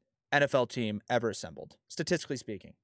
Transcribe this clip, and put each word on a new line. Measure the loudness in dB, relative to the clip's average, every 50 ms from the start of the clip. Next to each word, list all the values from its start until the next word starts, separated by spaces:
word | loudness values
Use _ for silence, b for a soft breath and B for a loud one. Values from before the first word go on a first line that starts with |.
| _ _ _ _ _ _
N | 4 4 4
F | 6 4
L | 2 2
team | 2 0 -2 -2 -2 -2 -4 -2 _
ever | 2 2 2 2
assembled, | -2 -2 -8 -10 -10 -12 -14 -14 -16 _ _ _
statistically | -8 -6 -2 0 0 -2 0 -4 -6
speaking. | -6 -6 -8 -8 -10 -10 -16 -20 _